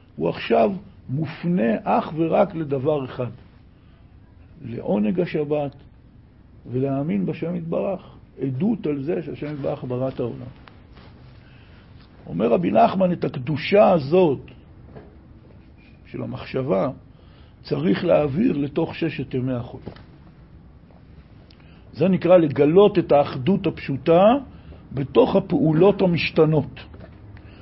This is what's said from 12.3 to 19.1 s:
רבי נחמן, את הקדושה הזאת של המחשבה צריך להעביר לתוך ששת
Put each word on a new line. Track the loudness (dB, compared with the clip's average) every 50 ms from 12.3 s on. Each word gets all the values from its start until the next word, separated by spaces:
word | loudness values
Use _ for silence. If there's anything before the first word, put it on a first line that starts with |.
| -4 -2 0
רבי | 0 0 0 0 2
נחמן, | 4 4 4 4 4 0 0 0
את | 0 -2 -4
הקדושה | -6 -6 -6 -6 -6 -6 -6 -2 2 4 6 6 6
הזאת | 4 2 0 2 2 4 4 4 2 -2 -6 -14 -20 -20 -20 -20 -20 -20 -20 -20 -20 -20 -20 -20 -20 -20 -20 -20 -20 -20 -20 -20 -20 -20 -20 -20 -20 -20 -20 -20 -20 -20 -20
של | -14 -12 -10 -10
המחשבה | -10 -10 -12 -12 -8 -6 -6 -2 -2 -2 -2 -2 -2 -6 -10 -16 -20 -20 -20 -20 -20 -20 -20 -20 -20 -20 -20 -8
צריך | -6 -4 -2 0 0 0 0 2
להעביר | 2 2 2 2 0 0 0 0 0 0
לתוך | -2 -4 -4 -2 -2 -4 -4 -4
ששת | -4 -6 -6